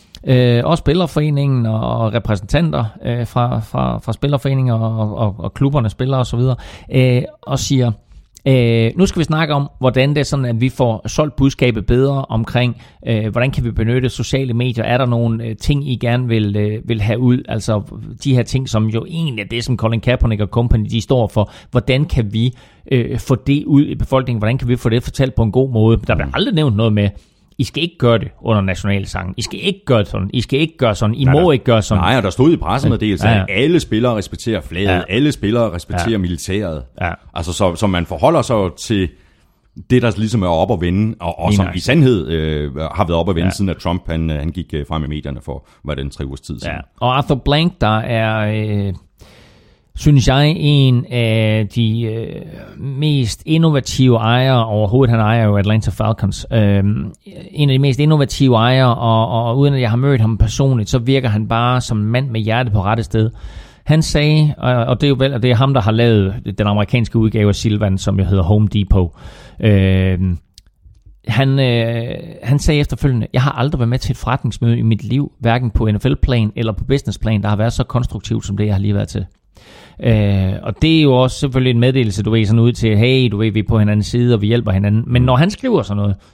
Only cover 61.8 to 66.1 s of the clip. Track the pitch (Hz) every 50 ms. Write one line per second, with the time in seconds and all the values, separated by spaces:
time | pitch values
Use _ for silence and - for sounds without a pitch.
61.8 | 123 - 117 104 104 110 117 123 139 135 113 113 110 107 110 120 127 120 101 104
62.8 | 90 98 113 117 110 - - 110 110 110 - - - - - - - - - _
63.8 | _ - 151 156 156 - - 147 147 151 151 156 151 151 - - - 127 127 120
64.8 | 117 135 127 - 151 143 139 123 135 135 143 120 101 123 120 110 135 139 135 131
65.8 | 95 113 110 113 120 120